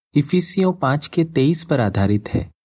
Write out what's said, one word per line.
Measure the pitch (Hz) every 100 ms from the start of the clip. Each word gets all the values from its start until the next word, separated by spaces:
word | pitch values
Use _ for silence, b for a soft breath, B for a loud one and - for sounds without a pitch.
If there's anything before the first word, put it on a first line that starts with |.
| _ 147
इफिसियों | 147 180 175 - 185
पाँच | 180 131 147 -
के | -
तेईस | 160 160 135 165
पर | - 143
आधारित | 107 101 98 104 -
है, | - - -